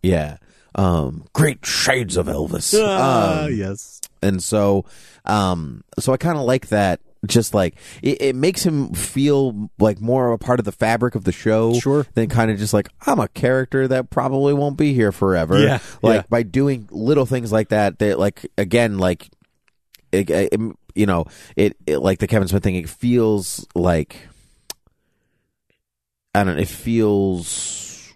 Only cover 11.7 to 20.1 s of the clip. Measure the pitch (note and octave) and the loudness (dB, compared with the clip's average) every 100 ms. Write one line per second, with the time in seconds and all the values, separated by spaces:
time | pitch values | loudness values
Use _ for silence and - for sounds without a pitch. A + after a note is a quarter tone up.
11.7 | A#2+ C3+ C#3+ C#3 - A2+ A#2+ A2+ G2+ G#2+ | 0 2 0 0 -2 0 2 2 0 0
12.7 | G#2 - _ - A#3+ A2 - B2+ C3 C3 | 0 0 _ -2 0 -2 -2 0 0 0
13.7 | C3+ C3 C3 B2+ - C3 C3+ C#3+ C#3+ C#3+ | -2 0 -2 -2 -4 -2 0 2 2 -2
14.7 | C#3 D3+ C3 G#2+ - G2 F#2 D#2+ F#2+ G#2+ | 0 2 4 2 2 2 2 2 4 4
15.7 | C3 - - A2+ G#2+ - A#2+ A2 B2+ C#3+ | 2 -4 0 2 2 2 -2 0 0 0
16.7 | B2+ G#2 F2+ A2+ C#3+ B2 C3 A#2 A2 A2 | -2 -6 -4 2 2 2 -2 0 0 2
17.7 | G#2+ G2+ - G#2 G2 G2+ - - - G2 | 2 0 0 0 2 0 -2 -10 -4 0
18.7 | A#2 A#2 G2 F2+ F2+ - _ _ _ _ | 2 2 2 0 0 -8 _ _ _ _
19.7 | _ _ - _ | _ _ -20 _